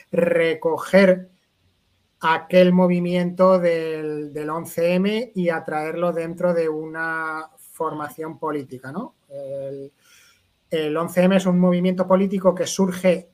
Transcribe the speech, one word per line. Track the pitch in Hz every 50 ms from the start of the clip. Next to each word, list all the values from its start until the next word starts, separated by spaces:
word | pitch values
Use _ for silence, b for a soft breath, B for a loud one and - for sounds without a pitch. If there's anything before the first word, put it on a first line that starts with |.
| B _
recoger | - 175 170 170 - 165 165 165 160 160 - 165 156 143 - - - 190 196 185 185 185 - - _ _ _ _ _ _ _ _ _ _ _ _ _ _ _ _ _ _
aquel | - 160 160 160 - - 180 180 185 180 180
movimiento | 180 180 180 180 175 175 175 180 180 180 175 180 180 185 190 190 185
del, | 175 175 170 165 160 160 156 156 156 151 151 151 151 147
del | 143 151 151 151
once | 156 165 165 - - 170 170 175 180
eme | 180 190 202 214 220 247 240 -
y | 185 175 170
atraerlo | 165 160 160 - 160 151 156 160 160 170 175 175 165
dentro | 165 165 165 170 175 180 180 175
de | 170 165 156
una | 156 156 160 156 156 160 165 165 160 160 160 160 156 156 160 - _
formación | - - - - - 165 156 151 151 147 143 - - 160 160 160 -
política, | - 156 147 147 131 - 135 123 - 131
¿no? | 143 185 254 320 _ _ _ _
El, | 139 139 139 135 139 139 135 139 139 139 139 143 b b b b b b b b b b b _ _ _ _ _
el | - 160 156 151 151
once | 160 170 170 175 180 180
eme | 185 196
es | 190 185
un | 185 180 180
movimiento | 180 180 180 175 180 185 185 185 180
político | 185 190 190 202 190 202 196 180 185 175
que | 175 170
surge, | - - - 190 185 175 - - 185 170 175 - _